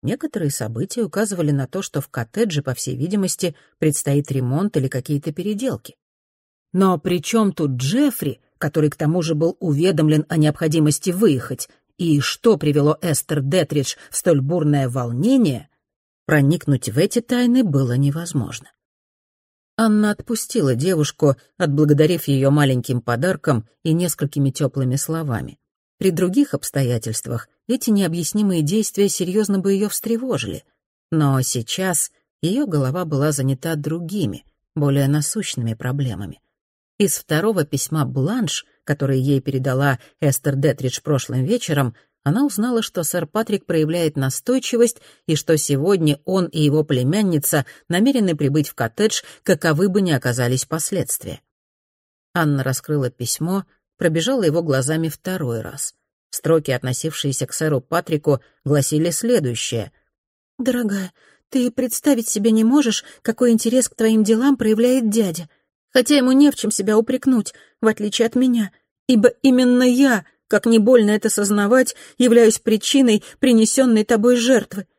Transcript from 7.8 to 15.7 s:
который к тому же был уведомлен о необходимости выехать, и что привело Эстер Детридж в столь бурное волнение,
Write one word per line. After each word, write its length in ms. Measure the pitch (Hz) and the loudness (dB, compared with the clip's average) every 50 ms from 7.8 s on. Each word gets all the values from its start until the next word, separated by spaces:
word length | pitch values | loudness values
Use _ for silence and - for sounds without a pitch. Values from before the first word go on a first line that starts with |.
| 127 135 180 247 294 285 - - - 147 127 _ _ _ _ _ | -2 -2 0 2 0 0 0 -2 -6 -6 -6 _ _ _ _ _
который 320 | - 143 - 165 151 151 | -6 -4 0 0 0 0
к 60 | 143 | 0
тому 260 | _ 160 147 160 180 165 | _ -2 0 0 0 -2
же 120 | 156 160 | -2 -2
был 220 | 147 165 170 185 _ | 0 0 -2 -2 _
уведомлен 680 | - 175 147 139 165 185 190 151 156 151 151 156 151 _ | -4 -2 0 2 2 2 2 2 2 4 4 2 0 _
о 80 | 175 | 0
необходимости 760 | 160 151 151 147 - 170 160 151 165 156 151 147 - - 196 175 | 2 2 2 2 0 -2 -2 0 2 2 2 0 0 -2 -4 -2
выехать, 580 | 180 226 208 143 127 - - - - - _ _ _ _ _ _ _ | 2 2 2 2 0 -2 -8 -10 -12 -12 _ _ _ _ _ _ _
и 200 | 180 170 151 143 | 0 0 2 2
что 360 | 135 - - - _ 233 214 | 0 -2 -6 0 _ 2 2
привело 420 | 156 - 151 143 151 143 147 156 - | 2 2 0 0 2 2 2 0 0
Эстер 420 | - 175 147 - - _ 170 147 131 | -2 -2 -2 -2 -2 _ -4 -4 -2
Детридж 520 | 139 143 190 160 - - 147 135 - - - - - | 0 0 0 0 0 -2 -4 -4 -4 -8 -12 -16 -10
в 60 | - | -10
столь 240 | - - 185 165 139 | -4 0 2 2 2
бурное 480 | 135 139 170 180 156 147 147 143 135 127 | 2 0 -2 0 0 2 2 2 0 -2
волнение, 800 | 120 135 123 120 117 123 156 233 269 269 233 160 131 117 - _ | -4 -4 -6 -4 -4 -2 0 2 4 4 2 2 0 -4 -8 _